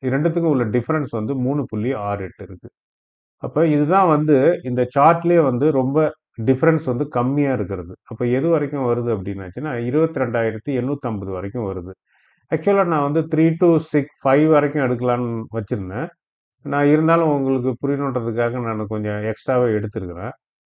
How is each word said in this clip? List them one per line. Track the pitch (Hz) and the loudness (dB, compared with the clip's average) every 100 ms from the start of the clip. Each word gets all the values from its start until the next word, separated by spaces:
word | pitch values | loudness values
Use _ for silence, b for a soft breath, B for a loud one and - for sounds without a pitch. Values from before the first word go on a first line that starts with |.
இது | 127 131 | -4 0
ரெண்டுத்துக்கும் | 165 165 165 | 0 0 2
உள்ள | 131 | 2
டிஃபரன்ஸ் | 110 120 117 156 131 | 0 -2 0 -4 -2
வந்து | 113 107 135 | -4 -4 -2
மூணு | 127 147 127 | -2 -2 -4
புள்ளி | 107 117 | -4 -4
ஆறு | 120 104 101 | -4 -4 -6
எட்டு | 92 - | -8 -12
இருக்கு. | 95 92 92 _ _ _ _ _ _ - | -14 -14 -18 _ _ _ _ _ _ -12
அப்ப | 127 - 165 | -4 0 2
இதுதான் | 147 147 190 180 | 4 2 4 4
வந்து | 151 151 139 147 175 | 2 4 4 4 0
இந்த | 127 123 123 143 | -2 -2 0 4
சார்ட்லயே | 151 165 170 175 | 4 4 4 4
வந்து | 143 123 151 | 4 2 2
ரொம்ப | 139 131 143 156 - _ - | 2 0 0 0 -4 _ -4
டிஃபரன்ஸ் | 117 131 165 160 | 0 2 4 2
வந்து | - 120 143 | 0 -4 -2
கம்மியா | 123 123 143 139 | -2 0 0 0
இருக்கிறது. | 127 92 92 90 92 | 0 -2 -6 -8 -14
அப்ப | - 113 123 | -12 -4 0
எது | 127 160 | 0 2
வரைக்கும் | 160 143 143 | 0 0 -2
வருது | 127 120 117 | 0 0 0
அப்படின்னாச்சுன்னா, | 104 92 98 92 92 151 123 | -2 -4 -8 -8 -8 -6 -4
இருபத்திரெண்டாயிரத்தி | 120 143 160 156 123 117 113 110 147 | -2 0 0 0 -2 0 -2 -4 -4
எண்ணூத்தம்பது | 131 123 143 123 104 95 | -4 -2 -4 -4 -6 -6
வரைக்கும் | 92 101 123 | -6 -6 -6
வருது. | 101 92 90 - _ _ _ _ - | -6 -6 -10 -16 _ _ _ _ -6
ஆக்சுவலா | 156 202 196 175 | -2 0 2 2
நான் | 156 143 | 0 0
வந்து | 156 160 160 | 0 0 2
த்ரீ | 165 165 | 2 4
to | 175 165 | 4 4
சிக்ஸ், | 160 151 135 _ 135 | 2 -2 -2 _ 2
ஃபைவ் | 139 156 | 4 6
வரைக்கும் | 151 143 147 | 4 2 0
எடுக்கலாம்னு | 135 120 123 120 120 113 110 | -2 0 0 0 -2 -4 -6
வச்சிருந்தேன். | 113 104 113 92 104 165 _ _ _ _ _ | -8 -4 -6 -6 -8 -8 _ _ _ _ _
நான் | 139 143 143 | -4 0 4
இருந்தாலும் | 156 160 165 160 | 4 4 4 4
உங்களுக்கு | 143 135 135 127 123 | 2 0 0 0 -2
புரியணுன்றதுக்காக | 139 139 139 127 117 113 117 123 | -2 -2 -2 -2 -2 -2 -2 -2
நான் | 117 110 107 | -4 -4 -4
கொஞ்சம் | 107 104 104 | -4 -4 -4
எக்ஸ்ட்ராவே | 107 107 - 127 123 | -4 -6 -2 2 2
எடுத்திருக்கிறேன். | 107 107 107 92 85 107 - _ _ | 0 -2 -6 -8 -8 -10 -12 _ _